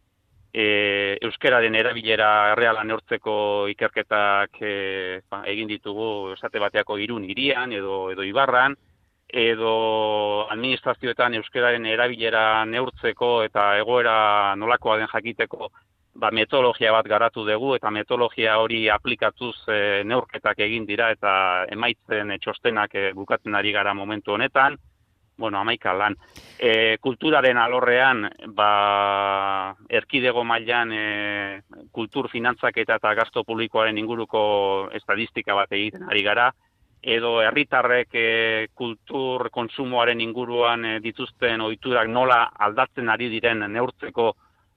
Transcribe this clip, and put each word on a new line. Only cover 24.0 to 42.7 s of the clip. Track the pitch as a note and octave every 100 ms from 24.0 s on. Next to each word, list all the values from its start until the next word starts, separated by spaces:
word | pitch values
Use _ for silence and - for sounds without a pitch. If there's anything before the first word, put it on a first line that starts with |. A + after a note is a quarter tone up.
| G2 G#2+ -
honetan. | G#2 C3+ C3+ C#3 D3 _ _ _ _ _ -
Bueno, | A2 G2
hamaika | G#2+ A#2+ G#2
lan. | F#2 G#2 G2 - - - -
Eh, | B2 A2+ A2+ A2
kulturaren | C3+ A#2+ D#3 D3 C3 B2
alorrean, | A#2 B2+ B2 B2 C3 A#2+ G#2 - -
ba, | G#2 G#2 G#2 G#2 G2+ G2+ G2 G2+ G2 G2 G2 F#2+ F#2+ -
erkidego | A#2 - C#3 B2+ A#2+
mailan, | A#2 A#2 A2+ A#2+ A2+
eh, | A2 G#2+ G#2 G#2 G2+ G2 G2 - - -
kultur | - A2 C#3+ A#2+
finantzaketa | A#2+ A#2+ A#2 A#2+ A2+ A2 A2
eta | A2
gasto | G#2+ A2+ A#2+
publikoaren | A2 A2 A2+ A#2 A2 G#2+
inguruko | A2 A#2 A2 A2 G#2 G2+ G2 G2 G2
estadistika | G#2 - G2+ A2+ - G#2+
bat | G2+ G2
egiten | G2+ G#2+ G2 F#3
ari | G#2
gara, | G2+ G#2+ B2 - _ _ _ _
edo | B2+ A2+ A#2 A#2
herritarrek, | A2 C#3+ C#3+ C3+ A#2+ B2 A#2+
eh, | A#2+ A2+ A2+ A2+ A2 G#2+
kultur | - A#2+ A2 - C#3+ C3 B2+ A#2
kontsumoaren | B2 A#2 - C3 A#2+ A#2+ A#2
inguruan, | A2+ A2+ A#2+ A#2+ A#2 A#2
eh, | A2+ A2
dituzten | A2+ - B2 - B2 A2+
ohiturak | A2 A2 C3 A#2+ A2+
nola | A#2+ B2+ A#2+ A#2 -
aldatzen | G#2